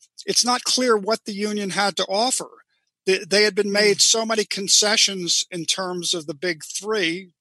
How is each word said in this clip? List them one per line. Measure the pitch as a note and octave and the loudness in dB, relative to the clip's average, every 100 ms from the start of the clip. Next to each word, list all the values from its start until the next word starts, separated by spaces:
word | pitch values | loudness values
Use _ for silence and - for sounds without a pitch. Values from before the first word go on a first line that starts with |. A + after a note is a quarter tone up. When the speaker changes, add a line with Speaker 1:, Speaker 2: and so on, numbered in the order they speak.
| _ - - | _ -14 -4
Speaker 1:
it's | F#3+ | 0
not | A#3+ B3 - | 2 0 0
clear | - B3+ G#3+ | 0 2 2
what | G3 A3 | 2 -4
the | - | -4
union | G3 G#3+ G#3 G3 | -6 -4 -4 -4
had | F3 G3+ F#3 | 0 0 0
to | F#3+ | -2
offer. | G3 B3 - C3+ - _ _ _ _ - | 0 0 -2 -6 -16 _ _ _ _ 0
They, | F#3+ | 0
they | F#3 G3 | 2 2
had | G#3+ G3 | 4 2
been | G3+ | 0
Speaker 2:
Mm. | G3+ | 2
Speaker 1:
made | G#3 G3 | 2 4
so | - A3+ A3 | 4 2 2
many | A3 | 0
concessions | G3+ - G3 - G#3 A3 - G3 E3+ - - | -2 -4 2 4 4 4 2 0 -2 -2 -2
in | F3+ D#3 | -6 -4
terms | - F#3 F3+ E3 | -4 -4 -4 -4
of | F3 D3+ | -4 -6
the | D3 F3+ | -6 -4
big | D#3+ - | -6 -8
three, | - G3+ A3 E3 F3 F#3 _ | -10 -6 -2 -2 -4 -10 _